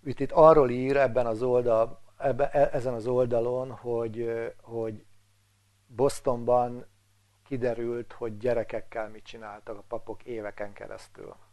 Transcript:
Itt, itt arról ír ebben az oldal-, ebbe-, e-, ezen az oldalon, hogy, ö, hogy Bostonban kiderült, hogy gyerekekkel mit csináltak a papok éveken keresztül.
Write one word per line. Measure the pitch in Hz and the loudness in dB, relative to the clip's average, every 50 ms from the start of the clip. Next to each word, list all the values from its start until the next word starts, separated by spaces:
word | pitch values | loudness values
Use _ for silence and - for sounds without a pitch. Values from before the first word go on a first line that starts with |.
Itt, | _ 139 123 - | _ -8 -6 -4
itt | 139 - | -6 0
arról | - 175 156 156 160 151 135 123 | 6 10 10 10 10 10 6 4
ír | 120 123 127 135 143 | 2 -2 0 0 2
ebben | 139 135 123 110 127 120 | 4 2 4 2 0 0
az | 117 110 110 | 0 -2 -2
oldal-, | 127 127 123 123 120 120 113 110 113 117 - - - - _ _ | 0 2 2 2 4 4 2 2 2 0 -2 -14 -18 -20 _ _
ebbe-, | - 139 123 123 143 139 | -2 -2 0 0 -2 0
e-, | - 147 143 147 | 4 2 2 2
ezen | - 143 117 131 123 | 2 -2 -2 -2 -4
az | 117 110 | -4 -4
oldalon, | 127 123 123 127 120 120 117 117 123 123 127 131 131 | 0 2 2 2 2 2 0 0 0 -2 -4 -6 -8
hogy, | 123 - - 120 117 117 117 117 110 117 | -12 -10 -6 -4 -4 -4 -4 -4 -6 -6
ö, | 117 117 117 113 113 113 - - | -6 -6 -4 -6 -6 -8 -10 -14
hogy | - - 117 117 113 113 110 107 - - - _ _ _ _ _ _ _ _ _ _ _ _ _ _ | -18 -10 -8 -6 -6 -6 -8 -10 -16 -20 -20 _ _ _ _ _ _ _ _ _ _ _ _ _ _
Bostonban | _ 123 110 135 143 - - - 139 123 120 120 120 123 123 123 120 123 123 - - _ _ _ _ _ _ _ _ _ _ | _ 0 2 2 2 2 0 -2 -2 -2 0 2 4 4 4 4 0 -4 -10 -14 -18 _ _ _ _ _ _ _ _ _ _
kiderült, | _ - 139 127 120 123 117 113 117 117 120 120 113 - | _ -8 -6 -2 -2 -2 -2 -2 -4 -6 -6 -6 -8 -12
hogy | - - 123 113 107 | -10 -8 -8 -8 -8
gyerekekkel | 104 113 123 120 117 107 - - 110 - - - 117 110 104 | -4 -2 0 0 0 -2 -4 -8 -10 -10 -8 -8 -8 -8 -8
mit | 107 107 - | -12 -18 -18
csináltak | - - 113 110 107 104 107 _ - 107 101 | -18 -18 -16 -16 -16 -16 -16 _ -14 -14 -14
a | 101 - | -12 -10
papok | 117 110 - 113 107 101 - | -10 -10 -8 -10 -12 -12 -12
éveken | 127 120 113 104 101 - - 104 101 | -10 -10 -8 -8 -10 -8 -10 -10 -10
keresztül. | 101 101 107 107 107 - - - - - - - - - - _ | -10 -14 -14 -14 -14 -16 -18 -20 -20 -18 -18 -18 -18 -20 -20 _